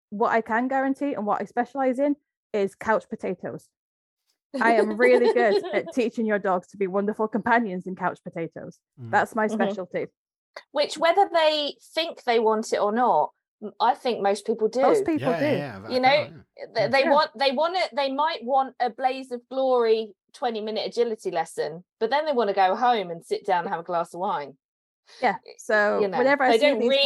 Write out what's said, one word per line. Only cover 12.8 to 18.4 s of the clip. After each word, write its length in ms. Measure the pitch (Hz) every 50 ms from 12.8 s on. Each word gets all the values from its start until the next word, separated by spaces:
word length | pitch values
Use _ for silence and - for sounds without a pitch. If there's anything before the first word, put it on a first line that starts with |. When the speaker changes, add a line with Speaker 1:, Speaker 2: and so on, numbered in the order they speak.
Speaker 2:
or 100 | 196 208
not, 400 | 214 240 247 226 175 151 139 - _ _ _ _ _ -
m-, 100 | 208 202 - -
I 160 | 214 240 277
think 280 | - - 254 220 -
most 240 | 196 202 202 202 -
people 220 | 226 214 190 214 208
do. 120 | - 247
Speaker 1:
Most 240 | 269 262 - - -
people 280 | 339 311 - - 269
Speaker 3:
Yeah, 80 | 240 -
Speaker 1:
do. 60 | 277 302 254
Speaker 3:
yeah, 200 | 180 143 135 -
without 140 | 190 202 220
Speaker 2:
You 60 | 247 254
Speaker 3:
a 20 |
Speaker 2:
know, 80 | 254 262
Speaker 3:
doubt, 240 | 285 302 - - - - - _ _
yeah. 100 | - - - -
Speaker 2:
th-, 140 | 226 196 226
Speaker 3:
Mm. 40 |
Speaker 2:
they 100 | 247 269 269
Speaker 1:
Yeah. 60 | 254
Speaker 2:
want, 200 | 285 294 311 - - 220
they 120 | 277 269
wanna, 280 | 254 269 311 339 370 370 320 - 233
they 160 | 277 277 269
might 300 | 262 277 302 330 339 -